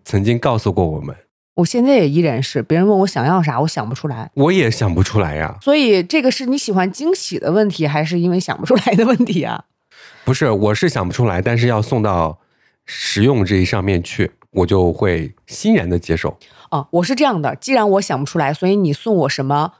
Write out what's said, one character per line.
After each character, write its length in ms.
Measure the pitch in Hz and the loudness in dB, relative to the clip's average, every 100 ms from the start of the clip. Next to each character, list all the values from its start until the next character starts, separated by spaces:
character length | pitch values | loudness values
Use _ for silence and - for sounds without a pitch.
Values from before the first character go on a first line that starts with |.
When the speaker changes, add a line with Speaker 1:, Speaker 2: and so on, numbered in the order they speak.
| - | -2
Speaker 1:
曾 180 | 101 | -2
经 160 | 104 120 | 0 0
告 180 | 139 113 | 0 0
诉 140 | 104 | 0
过 140 | 90 85 | 0 0
我 160 | 76 | -2
们。 120 | 71 64 _ _ _ - | -10 -14 _ _ _ -2
Speaker 2:
我 100 | 170 | 0
现 180 | 247 | 2
在 120 | 262 262 | 2 4
也 120 | 151 | 2
依 120 | 156 | 2
然 220 | 160 120 | 0 -2
是， 200 | 135 135 | -4 -4
别 160 | - 160 | 0 2
人 100 | 202 | 2
问 120 | 190 | 2
我 80 | 196 | 0
想 180 | 139 131 | 0 0
要 160 | 185 | 2
啥， 180 | 156 120 | 0 0
我 80 | 160 | -2
想 220 | 147 110 | -4 -6
不 60 | 135 | -6
出 120 | 151 | -8
来。 220 | 113 - 143 | -8 -6 0
Speaker 1:
我 160 | 151 | 2
也 180 | 190 120 | 2 2
想 240 | - 104 | 0 0
不 80 | 85 | 0
出 180 | 98 107 | 0 0
来 160 | 80 76 | -2 -2
呀。 220 | 78 104 | -6 -4
Speaker 2:
所 160 | 277 302 | 0 2
以 280 | 247 190 | 4 2
这 180 | 180 311 | 2 0
个 80 | 254 | 0
是 160 | - 254 | -2 -4
你 100 | 277 | -4
喜 160 | - | -2
欢 180 | 190 185 | 0 -2
惊 240 | 180 311 | -2 -4
喜 260 | 381 - 180 | -2 -4 -6
的 120 | - | 0
问 160 | 190 208 | 2 0
题， 200 | 160 147 | 0 -2
还 180 | 151 156 | -2 -2
是 140 | 175 | -2
因 100 | 175 | 0
为 100 | 180 | 0
想 160 | - - | -2 -4
不 80 | |
出 120 | - - | 0 2
来 180 | 254 | 2
的 100 | 208 233 | 2 2
问 120 | 240 240 | 2 0
题 160 | 175 | -2
啊？ 220 | 120 110 - _ _ - - - | -4 -8 -12 _ _ -20 -20 -10
Speaker 1:
不 80 | - | -4
是， 180 | 131 139 | 0 2
我 240 | 101 104 104 | 2 2 2
是 120 | 175 | 0
想 200 | 120 90 | 0 -4
不 40 | |
出 140 | - 117 | 0 0
来， 160 | 90 | 0
但 160 | 120 117 | 0 2
是 100 | 120 | 2
要 140 | 110 | 2
送 220 | 107 123 | 0 0
到 340 | 107 90 80 - _ _ _ _ - | 0 0 0 -4 _ _ _ _ -18
实 380 | - - 101 | -10 -4 2
用 200 | 120 127 | 2 2
这 120 | 92 98 | 2 2
一 100 | 90 | 0
上 180 | 107 | 0
面 200 | 95 87 | 0 -2
去， 260 | 85 - 87 _ _ | -2 -4 -4 _ _
我 160 | 95 87 | -2 2
就 260 | 98 90 | 2 2
会 400 | 80 101 82 71 - - | 2 0 -2 -4 -12 -16
欣 260 | - 214 | -4 0
然 160 | 208 90 | 2 2
的 80 | 87 | -2
接 180 | - 80 | -2 -2
受。 220 | 71 - _ - - | -4 -8 _ -20 -6
Speaker 2:
哦， 180 | 147 - | -6 -2
我 120 | - | -2
是 120 | 180 269 | 0 0
这 100 | 285 | 0
样 160 | 185 | 0
的， 140 | 139 - | -4 -4
既 180 | 254 | 0
然 160 | 254 208 | 2 2
我 120 | 196 | 2
想 180 | - 135 | 0 -4
不 40 | |
出 140 | 143 170 | -4 -2
来， 160 | 139 | -2
所 160 | 151 185 | 0 0
以 60 | 202 | 2
你 180 | 170 | 0
送 220 | 139 226 190 | -2 0 0
我 120 | 135 | 0
什 160 | - | -2
么， 280 | 135 143 165 | 0 0 -2